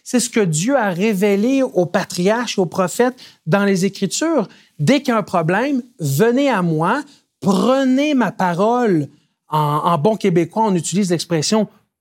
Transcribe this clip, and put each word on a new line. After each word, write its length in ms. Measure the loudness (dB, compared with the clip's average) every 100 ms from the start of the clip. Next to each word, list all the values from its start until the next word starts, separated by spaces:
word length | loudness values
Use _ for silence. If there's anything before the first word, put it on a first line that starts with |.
C'est 160 | -4 -2
ce 100 | -2
que 120 | 0
Dieu 340 | 0 0 0 0
a 140 | 0
révélé 720 | 0 -2 0 2 2 2 0
aux 220 | 0 0 0
patriarches, 720 | -2 -4 -2 0 0 -2 -2
aux 60 | -2
prophètes 520 | -2 -4 2 0 0 -16 _ -2
dans 180 | 0
les 220 | 2 0 -2
Écritures. « 640 | -2 -6 -2 -2 0 -2 -10 _ _
Dès 220 | 2 2
qu'il 80 | 2
y 20 |
a 60 | -2
un 60 |
problème, 580 | -2 -2 0 0 0 -2 -6 _
venez 500 | -4 0 2 2 0
à 120 | 0
moi, 420 | 0 0 0 -2 -4 -18 _ _
prenez 720 | 0 2 2 2 2 2 2
ma 200 | 0 0
parole. » 720 | 0 -2 0 0 2 2 0 -2 -10 _ _ _
En, 80 | -2
en 380 | 0 0 0 2
bon 200 | 0 0
québécois, 460 | 0 0 0 0 0
on 100 | 0
utilise 360 | -2 -2 0
l'expression « 580 | -2 -2 -2 0 0 0 -6 _ _